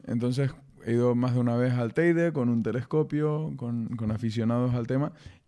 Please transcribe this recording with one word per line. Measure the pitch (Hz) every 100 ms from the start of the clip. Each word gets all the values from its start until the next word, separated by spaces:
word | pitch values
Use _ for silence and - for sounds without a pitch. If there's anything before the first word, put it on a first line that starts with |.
| -
Entonces | 117 123 127 139 - - - -
he |
ido | 120 123 120
más | 127
de | 123
una | 120 120
vez | 127
al | 123 117 160
Teide | 170 170 170
con | 151 120
un | 117
telescopio, | 110 120 117 151 151 147 151 151 156 139
con, | 120 117 113 117
con | 107
aficionados | 110 113 110 113 120 123 123
al | 117
tema, | 131 151 - - -